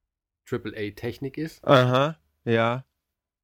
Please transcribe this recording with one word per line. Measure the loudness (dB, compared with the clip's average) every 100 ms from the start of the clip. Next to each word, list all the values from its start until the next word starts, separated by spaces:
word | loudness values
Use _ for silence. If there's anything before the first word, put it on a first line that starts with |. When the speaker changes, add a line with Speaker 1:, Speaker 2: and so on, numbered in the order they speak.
| _ _ _ _
Speaker 1:
Triple | -8 -8 -8 -8
A | -10
Technik | -8 -10 -8 -10 -8
ist. | -10 -6 4
Speaker 2:
Aha, | 4 6 2 0 -4 _ _
ja. | -2 0 0 -2 -10 _ _ _ _ _